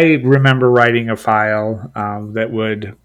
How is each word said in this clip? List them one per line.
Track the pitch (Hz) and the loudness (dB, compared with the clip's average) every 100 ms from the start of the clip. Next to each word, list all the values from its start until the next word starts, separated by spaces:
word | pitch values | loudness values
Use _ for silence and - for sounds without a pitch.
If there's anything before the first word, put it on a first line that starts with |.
| 165 147 | 4 2
remember | 123 139 135 131 127 | 2 4 4 4 4
writing | 120 120 120 117 | 4 4 2 -2
a | 110 | -4
file, | - 107 107 107 107 110 - 110 | 0 0 0 -2 -4 -6 -10 -8
um, | 104 104 104 | -8 -8 -8
that | 110 110 | -6 -4
would | 110 110 107 101 - | -4 -4 -4 -8 -16